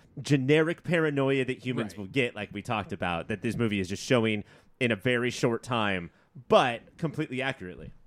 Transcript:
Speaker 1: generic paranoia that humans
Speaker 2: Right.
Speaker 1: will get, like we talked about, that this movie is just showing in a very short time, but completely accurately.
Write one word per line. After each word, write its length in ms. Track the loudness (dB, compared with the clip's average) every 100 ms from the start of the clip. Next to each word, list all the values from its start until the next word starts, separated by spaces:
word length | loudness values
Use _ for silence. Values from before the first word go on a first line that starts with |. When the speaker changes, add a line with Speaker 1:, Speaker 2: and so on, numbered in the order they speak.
| -18 -8
Speaker 1:
generic 640 | 0 2 4 4 4 -2
paranoia 600 | 0 2 2 2 2 2 0
that 200 | -4 -4
humans 280 | -4 -4
Speaker 2:
Right. 60 | -8
Speaker 1:
will 80 | -4
get, 280 | 0 0 -2
like 140 | -8
we 80 | -8
talked 300 | -4 -4 -4
about, 340 | -4 -2 -2 -4
that 120 | -4
this 140 | -2 0
movie 220 | 0 0
is 80 | -2
just 140 | -4
showing 400 | 2 2 4 0 -6 -18 -16 -2
in 120 | 0
a 40 | 0
very 340 | 2 2 0
short 340 | 0 0 0
time, 480 | -2 0 0 -2 -4 _ _ -12 4
but 480 | 6 6 0 -10 -6
completely 440 | -6 -4 -4 -2
accurately. 500 | -4 -4 -8 -12 -16 -18